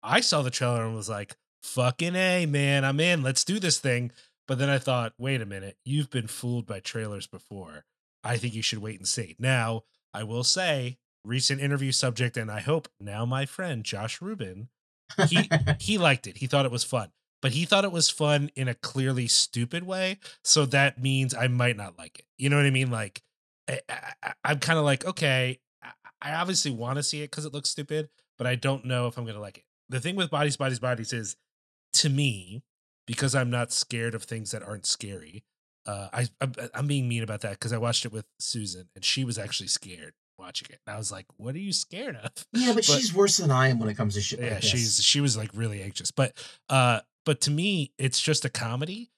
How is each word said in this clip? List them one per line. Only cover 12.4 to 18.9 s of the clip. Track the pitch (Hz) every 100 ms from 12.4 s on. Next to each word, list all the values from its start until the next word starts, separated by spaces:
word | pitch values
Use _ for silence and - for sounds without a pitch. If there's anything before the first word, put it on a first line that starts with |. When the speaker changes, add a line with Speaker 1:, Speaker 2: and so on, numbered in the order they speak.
| 110
Speaker 1:
I | 104
hope | 95 160 - _
now | 104 104 117
my | 131 139
friend | - 185 127
Josh | 107 98 110 -
Rubin, | 180 214 101 92 120 _ _ _ _ - 165
he, | 170 - 156
Speaker 2:
<laughs> | - 147
Speaker 1:
he | - 214
liked | 170 131 -
it. | -
He | 131
thought | 143 135
it |
was | 117
fun. | - 127 101 _ _ _
But | 135
he | 127
thought | 170 196
it | 196
was | 170 156
fun | - 151 147 147
in | - 131
a |
clearly | 117 -